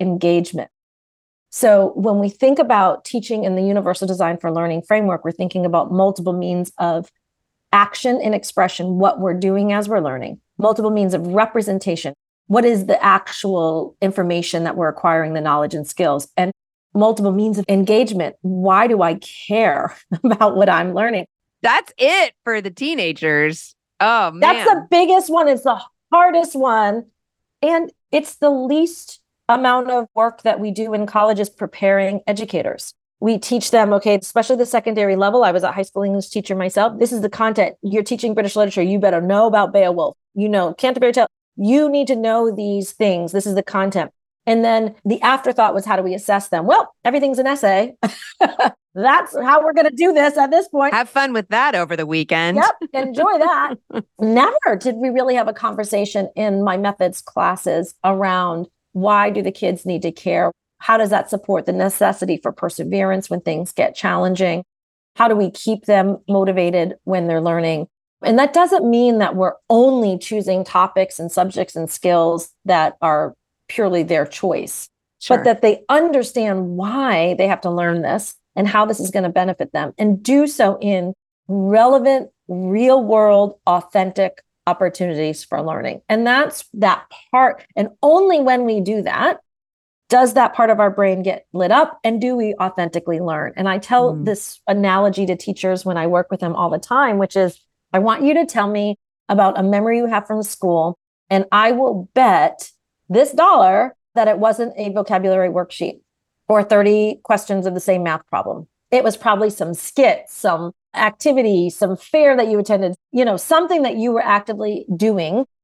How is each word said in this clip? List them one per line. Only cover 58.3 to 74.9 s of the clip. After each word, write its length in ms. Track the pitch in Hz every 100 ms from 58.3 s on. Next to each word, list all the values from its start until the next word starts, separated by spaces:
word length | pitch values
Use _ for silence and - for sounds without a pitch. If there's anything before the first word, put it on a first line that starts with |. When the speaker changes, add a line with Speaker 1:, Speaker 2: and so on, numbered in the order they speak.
| 185 180 165 180 _ _
Speaker 1:
why 380 | 185 196 208 208
do 120 | 208
the 80 | 180
kids 340 | 202 190 185
need 180 | 185 170
to 100 | 170
care? 400 | 165 185 175 175 - _ _
How 180 | - 226
does 140 | 208
that 180 | 202 -
support 360 | 202 - 190 -
the 60 |
necessity 640 | 180 190 - 196 190 185 156
for 160 | -
perseverance 760 | - 175 - 170 196 190 190 -
when 120 | 180
things 320 | 170 160 180
get 240 | - - -
challenging? 640 | 185 180 185 185 185 170 - _ _ _ _ -
How 100 | 233
do 80 |
we 160 | 214 185
keep 360 | - - 214 -
them 320 | 202 196 196 -
motivated 680 | 196 190 185 175 180 170 -
when 220 | - 185 170
they're 140 | 165
learning? 480 | 170 170 165 160 156 _ _ _
And 160 | - 233
that 140 | 285
doesn't 360 | 339 359 370 233
mean 300 | 233 247 233
that 160 | 196
we're 200 | 185 185 - -
only 480 | 233 262 262 214 180
choosing 440 | - 214 190 185
topics 540 | 185 185 190 190 190 -
and 140 | 165
subjects 420 | 185 190 185 180
and 160 | 165 165
skills 600 | - 180 175 165 170 - _
that 320 | 190 175 156 -
are 320 | 165 151 151 - _ _ -
purely 340 | - 202 175
their 200 | 160 160 143
choice, 600 | - 190 - - - -